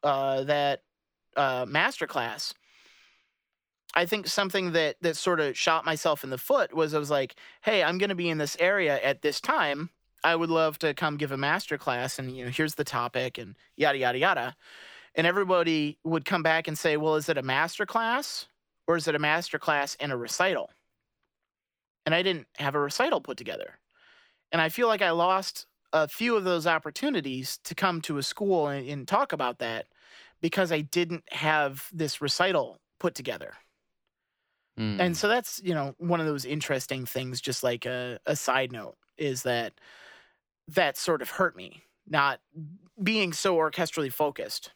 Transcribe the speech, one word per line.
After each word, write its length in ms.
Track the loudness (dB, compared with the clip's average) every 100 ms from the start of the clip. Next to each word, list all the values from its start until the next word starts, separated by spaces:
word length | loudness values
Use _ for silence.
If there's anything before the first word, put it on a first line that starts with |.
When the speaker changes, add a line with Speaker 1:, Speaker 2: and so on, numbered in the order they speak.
Speaker 1:
uh, 400 | 2 2 2 0
that, 380 | 2 2 2 0 _ _ _ _ _ 0
uh, 300 | 2 0 0
masterclass, 880 | 2 2 0 -4 -2 -4 -6 -10 -10 _ _ -20 _ _ _ _ _ _ _ _ _ _
I 120 | 0 2
think 200 | 0 0
something 440 | 0 2 2 2
that, 240 | 2 2 0
that 140 | -2 0
sorta 380 | 0 2 0
shot 300 | 0 2 2
myself 400 | 0 0 0 0
in 60 | -2
the 80 | -8
foot 360 | 2 2 2
was 200 | 0 0
I 40 | 0
was 120 | 0
like, 240 | 0 0 -6 -20 -4
"Hey, 200 | 0 4
I'm 160 | 2 2
gonna 160 | -2
be 140 | 0 -2
in 100 | 0
this 180 | -2 2
area 400 | 2 4 2 2
at 200 | 0 0
this 180 | 0 -2
time. 500 | 0 0 0 -2 -6 _ _ _
I 140 | 2 2
would 140 | 2
love 280 | 2 2 2
to 120 | -2
come 240 | 0 -2 -2
give 160 | -4
a 40 | -2
masterclass, 800 | 0 0 -2 -4 -2 -2 -4 -6
and, 180 | -8 -8
you 80 |
know, 60 | -8
here's 240 | -2 -2 -2
the 80 |
topic," 540 | -4 -2 -2 -2 -4 -6
and 180 | -14 -16 _ 0
yada, 220 | 0 2
yada, 200 | 0 2
yada. 380 | 2 2 -2 -8 -20 -20 -20 -20 -6
And 120 | 2 2
everybody 720 | 2 4 4 4 2 0 -4
would 200 | -2 -2
come 180 | 0 0
back 260 | 2 2 0
and 100 | -2
say, 180 | 0 2
"Well, 200 | 2 2
is 120 | 2
it 100 | -2
a 40 |
masterclass, 1040 | 0 0 0 -2 -2 0 0 -2 -2 -10 -12 _ _ _ 0
or 100 | 0
is 120 | 2
it 60 |
a 40 | 0
masterclass 760 | 2 2 0 -4 2 2 2 -2
and 120 | -4
a 40 | -4
recital?" 540 | -4 0 2 2 -4 _ _ _ _ _ _ _ _ _ _ _ _ _ 0
And 80 |
I 80 | 2
didn't 260 | 2 -2 -6 -6
have 160 | -2
a 60 | 0
recital 400 | -2 0 0 0
put 160 | -2 -10
together. 420 | -8 -10 -10 -14 _ _ _ _ _ _ _
And 80 | 0
I 80 | 0
feel 200 | 2 2
like 140 | 4
I 80 | 4
lost 560 | 4 4 2 0 -10 -16 _ _
a 160 | 2 2
few 280 | 0 2 2
of 80 |
those 220 | 2 2 4
opportunities 920 | 2 0 -4 -2 -2 -2 -6 -6 -10
to 100 | -10
come 260 | 0 0 0
to 160 | -2 -4
a 40 |
school 460 | -4 -4 2 2 2
and, 200 | -2 -6
and 200 | -8 0
talk 240 | 0 2
about 260 | -2 -4 -2
that 300 | -4 -4 -8 _ -20 -20 -20 _
because 320 | -2 2 2
I 80 | 2
didn't 440 | 0 0 0 -4 -8
have 560 | -2 2 4 2 -2 -12
this 280 | -4 -4 -2
recital 600 | -2 2 2 2 0 -8 _ _
put 160 | -4
together. 400 | -4 -8 -8 -10 -16 _ _ _ _ _ _ _ _ _ _ _ -4
Speaker 2:
Mm. 220 | -2 0
Speaker 1:
And 160 | 0 2
so 120 | 2
that's, 320 | 0 -2 -8
you 120 | -4
know, 200 | -2 -2 -6
one 220 | 0 0
of 60 | 0
those 180 | -2
interesting 600 | -4 -6 -2 -4 -2 -6 -4
things, 340 | -6 -6 -6
just 220 | -4 -2
like 240 | -2 -2 -4
a, 320 | -6 -6 -8 -4
a 100 | -2
side 360 | 2 0 0
note, 240 | -6 -12 -16 _ -4
is 240 | -4 -2
that 380 | 0 0 -2 _ -20 -20 -20 -20 _ _ _ _ -2
that 280 | 2 2 0
sort 260 | -2 -2
of 80 | -2
hurt 260 | -2 -2 -2
me, 260 | -18 -18 _ _ -2
not 340 | 2 2 0 _ -16 -14 -16 -20 -2
being 300 | 0 2 0
so 240 | 0 2 4
orchestrally 560 | 2 0 -2 -2 -4
focused. 600 | 0 -2 -2 -8 -8 -12